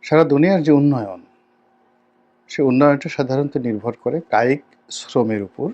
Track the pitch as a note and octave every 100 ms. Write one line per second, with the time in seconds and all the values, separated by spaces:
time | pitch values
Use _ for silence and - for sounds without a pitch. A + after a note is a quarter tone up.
0 | - D3+ D#3+ C#3 E3+ F#3+ D3+ D3 C#3+ C3+
1 | G#2 F2+ F2 _ _ _ _ _ _ _
2 | _ _ _ _ _ - C#3 B2+ D3 C#3
3 | D#3+ - C3 C3 C#3+ C#3+ A#2+ G#2+ A2 A2+
4 | - D3 F3 G#2+ A#2+ C#3 _ _ _ -
5 | - C3+ A2+ G#2+ F#2+ - C#3+